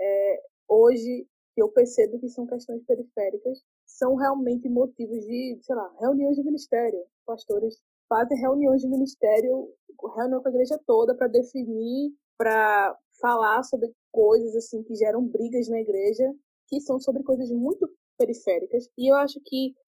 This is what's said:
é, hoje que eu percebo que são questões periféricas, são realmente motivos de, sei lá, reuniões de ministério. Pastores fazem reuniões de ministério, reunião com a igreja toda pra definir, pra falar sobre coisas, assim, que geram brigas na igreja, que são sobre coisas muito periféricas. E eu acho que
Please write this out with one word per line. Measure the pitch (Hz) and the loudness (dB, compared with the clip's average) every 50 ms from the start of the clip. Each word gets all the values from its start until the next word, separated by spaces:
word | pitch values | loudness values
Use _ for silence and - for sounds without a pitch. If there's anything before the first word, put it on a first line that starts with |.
é, | 190 196 196 196 202 202 - - - - _ _ _ | -2 0 0 2 2 0 0 -2 -6 -18 _ _ _
hoje | - 214 220 226 240 254 233 226 247 247 247 - _ _ _ _ _ - | 2 6 8 8 6 6 2 -2 -6 -8 -8 -10 _ _ _ _ _ 0
que | 226 | 0
eu | 208 208 | 0 2
percebo | - 254 247 247 - - 214 202 240 240 | 4 4 4 4 4 2 2 2 0 -8
que | 247 240 | -10 -10
são | - 254 240 | -10 -10 -10
questões | 240 247 240 - - 233 233 - | -8 -10 -10 -10 -10 -12 -12 -4
periféricas, | - 240 233 240 - - 220 202 190 208 208 - 254 262 - _ _ _ _ _ | -4 -4 -4 -4 -10 -8 -6 -4 -4 -4 -6 -6 -8 -8 -8 _ _ _ _ _
são | _ - - 262 254 269 | _ -8 -4 -2 0 0
realmente | 254 277 269 269 277 254 240 247 247 240 247 | 0 0 -2 -2 -2 -2 -2 -2 -4 -4 -2
motivos | 240 240 269 262 - - 233 208 233 220 208 | 0 0 0 0 -2 -10 -10 -8 -8 -10 -8
de, | 214 240 247 262 254 240 247 | -8 -8 -8 -6 -8 -10 -12
sei | _ - 254 | _ -8 -6
lá, | 226 196 180 _ - | -6 -6 -10 _ -4
reuniões | 226 262 285 277 277 285 285 | -2 0 0 0 0 0 0
de | 285 | 0
ministério. | 277 302 294 285 - - - 233 240 226 214 175 - _ _ _ - | -2 -4 -4 -4 -4 -2 -2 -2 -2 -2 -4 -8 -10 _ _ _ -12
Pastores | - 226 220 - - 208 208 220 226 220 _ _ _ _ _ _ - | -12 -12 -12 -10 -6 -4 -4 -4 -4 -6 _ _ _ _ _ _ -2
fazem | 226 220 240 247 285 240 | 0 0 0 0 -2 -2
reuniões | 247 262 277 285 285 269 262 269 | 0 0 0 2 2 4 2 2
de | 262 254 | 2 0
ministério, | 269 262 269 269 - - - 214 214 220 226 254 262 262 - - - _ _ _ - - - 220 - | 0 -2 -2 -4 -4 -2 0 2 2 2 2 0 -2 -2 -4 -10 -18 _ _ _ -20 -14 -14 -10 -6
reunião | 220 240 254 262 254 | -6 -4 -2 -2 -2
com | 254 269 | -2 -2
a | |
igreja | 247 247 262 254 302 302 - | 0 0 0 0 -2 -6 0
toda | - 226 220 233 - 254 | 2 2 4 4 2 0
pra | - 254 233 | 0 -2 2
definir, | 220 240 247 - - 262 240 226 220 220 226 233 254 277 294 294 285 _ _ _ _ - | 2 0 0 0 -6 -10 -8 -6 -6 -6 -6 -4 -4 -4 -6 -6 -8 _ _ _ _ 0
pra | 233 220 220 220 214 214 208 202 196 185 - - _ _ _ - | 2 4 4 4 4 4 4 4 2 2 -2 -6 _ _ _ -2
falar | - 240 240 226 220 214 220 247 254 | 0 0 2 2 2 2 2 0 0
sobre | - 269 220 226 233 - _ _ _ | -2 -2 -2 -4 -4 -6 _ _ _
coisas, | - 220 214 208 220 240 233 226 214 | 2 4 6 6 6 4 4 0 -4
assim, | 233 226 - 240 220 | -4 -6 -4 -10 -10
que | 220 233 226 | -10 -8 -2
geram | 202 214 214 220 240 254 | 0 0 0 0 0 -2
brigas | 240 - 208 233 233 254 247 226 220 | -2 -2 -4 -4 -2 -2 -4 -2 -2
na | 233 226 | -4 -4
igreja, | 220 214 196 190 196 208 220 226 262 269 285 - _ _ _ _ _ - | -2 -2 -2 0 0 -2 0 0 -2 -2 -2 -8 _ _ _ _ _ -8
que | 277 285 | -8 -8
são | 285 - 254 262 | -4 -4 -4 -2
sobre | - 269 240 277 | -2 -4 -4 -4
coisas | 269 269 262 254 262 233 | -2 -2 -2 -2 -2 -4
muito | 240 240 247 294 403 370 370 - - _ _ _ _ - | -4 -2 -2 -2 -2 -2 -4 -6 -6 _ _ _ _ 0
periféricas. | 240 240 233 - - 202 180 170 185 - 233 247 247 _ _ | 2 2 2 0 -2 -2 -2 -2 -2 -2 -4 -4 -4 _ _
E | - 247 269 | -2 2 4
eu | 277 | 4
acho | 277 285 277 285 285 _ | 4 4 0 -4 -10 _
que | - 262 262 262 262 262 _ _ | -8 -4 -4 -4 -4 -8 _ _